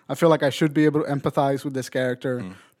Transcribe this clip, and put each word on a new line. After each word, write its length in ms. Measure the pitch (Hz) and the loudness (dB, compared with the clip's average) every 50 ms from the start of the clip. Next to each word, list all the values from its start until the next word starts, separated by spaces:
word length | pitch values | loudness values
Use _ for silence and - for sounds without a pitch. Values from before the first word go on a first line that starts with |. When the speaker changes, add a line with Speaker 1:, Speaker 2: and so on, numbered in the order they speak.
| _ | _
Speaker 1:
I 60 | - 139 | -10 -2
feel 140 | - 175 160 | 2 4 4
like 140 | 156 135 147 | 4 4 2
I 80 | 135 | -2
should 220 | - - 165 151 139 | 0 2 0 2 2
be 100 | 156 151 | 4 2
able 180 | 151 143 156 - | 4 2 0 -2
to 60 | - | -2
empathize 560 | 143 139 - 151 - 156 139 139 139 135 - | -4 -4 -4 -2 0 0 0 0 0 -2 -4
with 80 | 143 131 | -6 -8
this 160 | 131 127 - | -8 -8 -6
character. 520 | - 131 127 123 123 - - 131 127 120 | -4 -4 -2 -4 -4 -6 -6 -6 -6 -6
Speaker 2:
Mm. 120 | 98 92 95 - _ _ _ - | -8 -12 -14 -18 _ _ _ -4